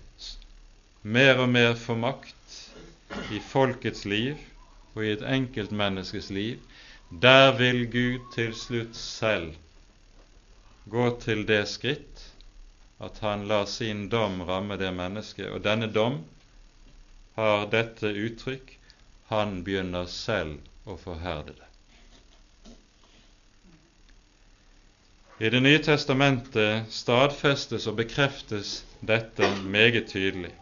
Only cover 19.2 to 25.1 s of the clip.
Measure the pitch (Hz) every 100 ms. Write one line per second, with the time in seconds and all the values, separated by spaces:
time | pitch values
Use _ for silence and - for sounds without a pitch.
19.2 | - 110 104 92 87 95 92 90 87 -
20.2 | - 104 80 73 - - 110 90 95 82
21.2 | 90 78 69 - - - _ - - -
22.2 | - - _ _ - - _ _ _ -
23.2 | _ _ _ _ 185 160 _ _ - -
24.2 | _ _ _ _ _ - _ _ _